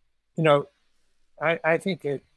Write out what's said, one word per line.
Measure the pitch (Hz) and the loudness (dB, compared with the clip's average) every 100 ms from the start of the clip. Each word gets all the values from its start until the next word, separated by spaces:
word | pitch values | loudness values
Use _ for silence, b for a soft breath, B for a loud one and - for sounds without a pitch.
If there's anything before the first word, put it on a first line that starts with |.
| _ _ _ - | _ _ _ -2
you | |
know, | 160 143 - _ _ _ _ _ _ - | 2 2 2 _ _ _ _ _ _ -6
I, | 151 165 | -4 -2
I | - 165 | 0 -2
think | 196 175 | -2 -6
it, | 143 139 - | -6 -8 -10